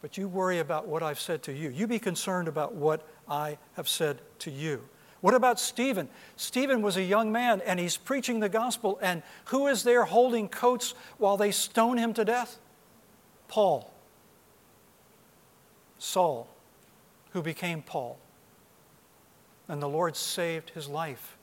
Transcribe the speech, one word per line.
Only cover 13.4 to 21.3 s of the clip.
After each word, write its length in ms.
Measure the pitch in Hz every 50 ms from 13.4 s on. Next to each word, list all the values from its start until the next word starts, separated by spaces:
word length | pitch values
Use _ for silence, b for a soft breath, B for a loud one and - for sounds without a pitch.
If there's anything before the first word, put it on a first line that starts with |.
| _
Paul. 440 | - - 220 208 190 156 123 107 - - - - - _ _ _ - - _ _ _ - _ _ _ - _ _ _ _ _ _ _ _ _ _ _ _ _ _ _ _ _ _ _ _ _ _ _ _
Saul, 500 | - - - - 190 180 165 139 117 117 - - - _ _ _ _ - _ _ _ _ _ _ _ _ -
who 100 | - 185
became 400 | 156 165 156 - - 175 170 156
Paul. 380 | - - - 160 127 120 127 131 - - _ - _ _ _ _ - _ _ _ - _ _ _ _ _ _ _ _ _ _ _ _ _ _ _ _
And 140 | - 165 147
the 80 | 143 143
Lord 260 | 143 160 180 170 147
saved 540 | - - - - - 175 170 165 160 151 -
his 180 | - 170 147
life. 480 | 143 143 156 165 156 131 113 - -